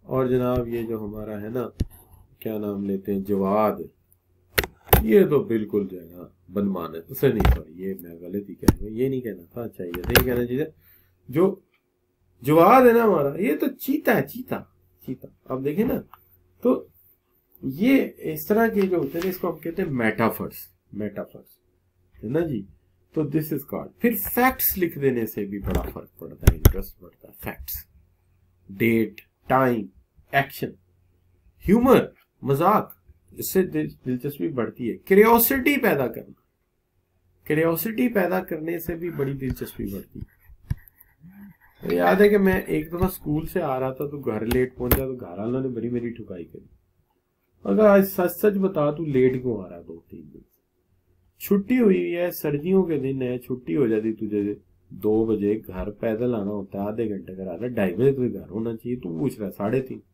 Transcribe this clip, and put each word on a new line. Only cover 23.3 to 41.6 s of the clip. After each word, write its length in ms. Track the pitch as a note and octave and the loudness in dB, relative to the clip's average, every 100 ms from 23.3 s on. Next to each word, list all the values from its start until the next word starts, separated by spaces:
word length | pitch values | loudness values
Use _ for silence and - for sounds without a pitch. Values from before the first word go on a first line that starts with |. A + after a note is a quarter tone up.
| D#3 D3+ | -2 -4
is 140 | D3 | -6
called, 300 | - F#2+ - _ | -6 -10 -10 _
फिर 160 | A#3 A#3 | 0 0
facts 600 | - - B3+ C4 - - | -4 2 2 2 -4 0
लिख 200 | F3 - | -2 0
देने 280 | C3+ A#2+ A2 | 0 0 -2
से 200 | - G2+ | -4 -6
भी 140 | G2+ | -6
बड़ा 220 | F#2+ F#2+ | -2 -2
फर्क 280 | - - - _ | -4 -10 -16 _
पड़ता 300 | E2+ - - | -18 2 2
है, 60 | - | 6
interest 460 | - F#2+ - - | 4 4 -8 -12
बढ़ता 240 | F2+ _ - | -20 _ -20
है। 60 | |
facts, 540 | - - - - - - _ _ _ _ _ _ _ _ | -14 -12 -12 -12 -12 -14 _ _ _ _ _ _ _ _
Date, 500 | G2 A2+ A2+ G#2+ - _ _ - | 0 2 2 0 -6 _ _ 0
time, 400 | C3 C3 A#2+ G2 _ _ _ _ C#3 | 2 4 0 -4 _ _ _ _ -2
action, 380 | C3+ - C#3 - _ _ _ _ _ _ _ _ - | -2 -4 -10 -10 _ _ _ _ _ _ _ _ 2
Humor, 480 | G#3+ B3 G#3 G2+ _ _ _ | 4 6 6 4 _ _ _
मजाक, 500 | A#2+ C#3 F3 G#3 - - _ _ _ F#3 | -2 2 4 2 0 -12 _ _ _ -10
इससे 240 | E3+ F#3+ | -2 0
दिल-, 420 | F#3 D#3 D3+ - C3 | 0 -2 -6 -8 -6
दिलचस्पी 420 | B2+ C#3+ C#3 E3+ | -6 -6 -6 -6
बढ़ती 400 | C3 A2 - A#2 | -4 -6 -4 -6
है। 100 | F#2+ | -6
Curiosity 800 | - F#3+ A3 A#3 A#3 C4+ B3+ C#4 | 4 6 8 6 4 2 2 2
पैदा 300 | A3+ D3 B2 | 2 2 0
करना, 360 | - - - _ _ _ _ _ _ _ _ _ _ - | -4 -16 -20 _ _ _ _ _ _ _ _ _ _ -4
Curiosity 600 | D3+ E3 E3 A3+ A3+ B3 | 0 2 0 -4 0 0
पैदा 320 | G#3+ F3 F#3 | 2 0 0
करने 400 | F#3 D#3+ D#3+ E3+ | -4 -8 -6 -6
से 160 | E3 E3+ | -6 -6
भी 140 | F3 | -6
बड़ी 240 | D3 C#3 | -4 -4
दिलचस्पी 600 | C#3 C3+ B2 A2+ - G#2+ | -4 -6 -6 -8 -10 -8
बढ़ती 260 | G2 - - | -8 -12 -16
है। 180 | - _ _ - - - - _ _ _ E3 G3 G3+ - | -16 _ _ -20 -10 -10 -10 _ _ _ -20 -20 -20 -20